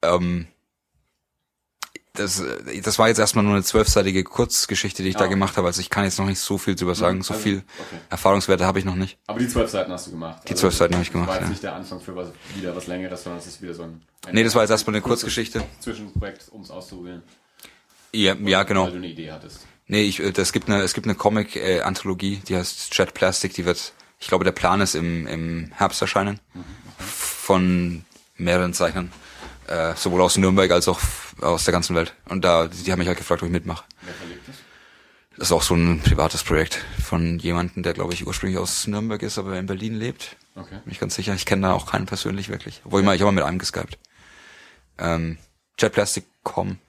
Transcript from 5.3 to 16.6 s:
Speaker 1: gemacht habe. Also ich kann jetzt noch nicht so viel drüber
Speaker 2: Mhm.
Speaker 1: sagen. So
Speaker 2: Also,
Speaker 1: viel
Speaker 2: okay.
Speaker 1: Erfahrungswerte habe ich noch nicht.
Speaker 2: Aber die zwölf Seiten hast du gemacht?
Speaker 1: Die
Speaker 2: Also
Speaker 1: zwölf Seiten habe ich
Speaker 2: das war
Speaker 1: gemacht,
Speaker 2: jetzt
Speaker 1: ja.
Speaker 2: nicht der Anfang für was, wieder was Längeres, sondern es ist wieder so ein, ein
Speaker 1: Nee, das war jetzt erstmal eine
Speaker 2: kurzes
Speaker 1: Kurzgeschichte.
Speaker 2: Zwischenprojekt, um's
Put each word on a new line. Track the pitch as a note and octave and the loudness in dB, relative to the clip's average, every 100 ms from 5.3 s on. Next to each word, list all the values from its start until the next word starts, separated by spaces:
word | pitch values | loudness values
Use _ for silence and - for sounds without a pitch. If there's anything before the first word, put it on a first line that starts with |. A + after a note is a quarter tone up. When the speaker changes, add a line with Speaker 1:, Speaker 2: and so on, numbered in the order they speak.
Speaker 1:
gemacht | G2 G2 - | 2 2 2
habe. | F2+ | 0
Also | F2 | -2
ich | F2+ | -4
kann | - | 0
jetzt | G2+ F#2 | 0 0
noch | |
nicht | G2 F#2+ | -2 -2
so | - G2 | -2 -2
viel | - | -2
drüber | F2+ F2+ | -2 0
Speaker 2:
Mhm. | F2+ | 2
Speaker 1:
sagen. | F2+ F#2 | 2 0
So | F#2+ | -4
Speaker 2:
Also, | A2 | -2
Speaker 1:
viel | G#2+ G2 | 0 -2
Speaker 2:
okay. | F#2+ - - E2+ - | -4 -16 -16 -16 -10
Speaker 1:
Erfahrungswerte | - F#2+ G2 F#2+ F#2 | 0 4 4 4 2
habe | F#2 F#2+ | 4 2
ich | F#2+ | -2
noch | |
nicht. | F#2 F#2 - - | -2 -4 -6 -10
Speaker 2:
Aber | G#2+ | -4
die | B2 | -2
zwölf | B2 A2 | 0 0
Seiten | G2+ F#2 | -2 -4
hast | F2+ F2 | -6 -10
du | |
gemacht? | F2 E2 E2 | -12 -12 -12
Speaker 1:
Die | - | -6
Speaker 2:
Also | F#2 | 2
Speaker 1:
zwölf | F#2+ | 4
Seiten | E2+ E2+ | 4 4
habe | F2 | 4
ich | F2 | 0
Speaker 2:
das | |
war | F2+ | -2
Speaker 1:
gemacht, | F2 F#2 | -2 -2
Speaker 2:
jetzt | |
Speaker 1:
ja. | F2+ | -2
Speaker 2:
nicht | F#2+ | -4
der | G2 | -8
Anfang | F2+ F#2 F2+ | -10 -12 -14
für | - F2+ | -12 -10
was, | F2 D#2 - | -12 -12 -14
wieder | G2 F#2 | -10 -8
was | F2+ F2+ | -8 -8
Längeres, | F2+ F#2 F2+ | -8 -8 -10
sondern | - F2 | -10 -12
es | F2 | -14
ist | - | -16
wieder | F2+ | -14
so | E2+ | -12
ein, | E2 E2 _ _ - | -14 -16 _ _ -2
ein | |
Speaker 1:
Nee, | A2 | 2
das | A2+ | 4
war | A#2 | 4
jetzt | G#2+ | 4
erstmal | G#2+ G#2+ | 4 2
eine | G#2+ | -2
Speaker 2:
kurzes | B2 A#2 | 0 0
Speaker 1:
Kurzgeschichte. | - - A2 A2+ A2 - | 0 -4 -4 -4 -6 -10
Speaker 2:
Zwischenprojekt, | - A2 G#2 - G2+ - - | -10 -10 -8 -8 -8 -12 -20
um's | A2 | -20